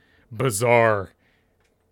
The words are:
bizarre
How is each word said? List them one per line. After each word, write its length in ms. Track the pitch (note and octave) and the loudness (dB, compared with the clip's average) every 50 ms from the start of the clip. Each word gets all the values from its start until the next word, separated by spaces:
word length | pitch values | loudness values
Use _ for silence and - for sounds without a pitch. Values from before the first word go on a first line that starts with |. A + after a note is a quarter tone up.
| _ _ _ _ _ - | _ _ _ _ _ -16
bizarre 800 | A2+ G#2 B2+ C3 G#2 G2 B2 A#2 A#2+ A#2 A#2 A2 G#2+ G2+ F2+ - _ _ _ _ _ _ _ _ _ _ _ _ _ _ _ _ | -10 -6 -6 -4 -4 -2 0 2 4 4 4 2 0 -2 -6 -10 _ _ _ _ _ _ _ _ _ _ _ _ _ _ _ _